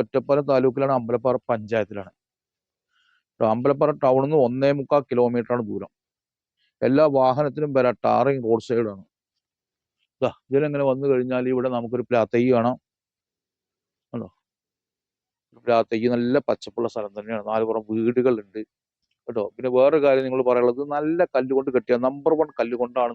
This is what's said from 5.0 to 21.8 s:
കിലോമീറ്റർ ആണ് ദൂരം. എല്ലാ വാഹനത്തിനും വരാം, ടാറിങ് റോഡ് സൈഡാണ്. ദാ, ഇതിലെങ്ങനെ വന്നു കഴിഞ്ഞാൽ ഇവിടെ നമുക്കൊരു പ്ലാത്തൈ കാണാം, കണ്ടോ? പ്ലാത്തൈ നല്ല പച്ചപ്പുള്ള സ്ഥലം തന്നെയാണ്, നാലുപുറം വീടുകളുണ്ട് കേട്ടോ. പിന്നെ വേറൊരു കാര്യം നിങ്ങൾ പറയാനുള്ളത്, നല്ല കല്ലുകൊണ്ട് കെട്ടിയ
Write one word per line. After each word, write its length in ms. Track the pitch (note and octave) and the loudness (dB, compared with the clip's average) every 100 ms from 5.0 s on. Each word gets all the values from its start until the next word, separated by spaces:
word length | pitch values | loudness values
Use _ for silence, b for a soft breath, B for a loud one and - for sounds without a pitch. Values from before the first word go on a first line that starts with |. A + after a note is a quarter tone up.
| B2+ | 0
കിലോമീറ്റർ 420 | B2 A#2+ A#2+ A2 | 0 0 0 -2
ആണ് 80 | B2 G#2+ | -4 -4
ദൂരം. 200 | G2 F#2+ _ _ _ _ _ _ _ _ - A#2+ | -8 -10 _ _ _ _ _ _ _ _ -4 0
എല്ലാ 180 | C#3 D#3 C3+ | 2 2 4
വാഹനത്തിനും 540 | C3 B2+ D3 C3+ D3+ C3+ | 2 2 -2 -4 -2 0
വരാം, 180 | B2 A2+ | 0 0
ടാറിങ് 380 | A#2 A2+ B2+ C#3 A#2 | 0 2 2 0 0
റോഡ് 180 | A2+ - | -2 0
സൈഡാണ്. 360 | A#2+ A2+ G2 - _ _ _ _ _ _ _ _ _ _ - | -2 -2 -6 -18 _ _ _ _ _ _ _ _ _ _ -4
ദാ, 80 | B2+ - - | -4 -4 -2
ഇതിലെങ്ങനെ 360 | C3+ D3+ C#3+ C#3 | 0 0 0 0
വന്നു 160 | C3 C#3 | 0 0
കഴിഞ്ഞാൽ 360 | B2+ B2+ B2+ B2+ | 0 0 -2 0
ഇവിടെ 160 | B2+ B2+ A#2+ | 0 0 -4
നമുക്കൊരു 280 | A#2 B2 A#2+ | -4 -6 0
പ്ലാത്തൈ 320 | A#2+ A2 A#2+ B2 | 0 2 2 4
കാണാം, 240 | B2 A#2 B2+ _ _ _ _ _ _ _ _ _ _ _ _ _ | 4 2 -2 _ _ _ _ _ _ _ _ _ _ _ _ _
കണ്ടോ? 160 | A#2+ G#2 _ _ _ _ _ _ _ _ _ _ _ _ A#2+ A#2 | -12 -12 _ _ _ _ _ _ _ _ _ _ _ _ _ 0
പ്ലാത്തൈ 340 | A#2 A2+ A2+ A#2+ | 0 0 0 0
നല്ല 280 | A#2+ A#2+ C#3 - | 0 0 0 0
പച്ചപ്പുള്ള 420 | G#2+ - A#2 A#2 | -6 -6 -6 -6
സ്ഥലം 180 | A#2 G#2 G2+ | -6 -10 -12
തന്നെയാണ്, 260 | G#2 A2+ G#2 | -10 -8 -4
നാലുപുറം 340 | A2 A2+ A2 A2 | -2 0 -4 -4
വീടുകളുണ്ട് 680 | A2 A2+ B2 B2+ A2+ G2+ A2 A2 _ _ _ _ _ - | -2 0 2 2 0 -4 -14 -16 _ _ _ _ _ -10
കേട്ടോ. 180 | A#2 G2+ - | -6 -6 -6
പിന്നെ 160 | B2+ B2+ | -2 4
വേറൊരു 220 | C3+ D#3 C#3+ | 4 4 4
കാര്യം 180 | C3+ C3 | 2 0
നിങ്ങൾ 140 | C3 B2 | -2 2
പറയാനുള്ളത്, 320 | B2 B2 B2 C#3+ | 2 2 0 -4
നല്ല 320 | D3 D3+ E3+ F3 C3 | -4 -2 0 0 0
കല്ലുകൊണ്ട് 360 | C3 C3+ C3+ | 0 0 0
കെട്ടിയ 200 | B2+ | -2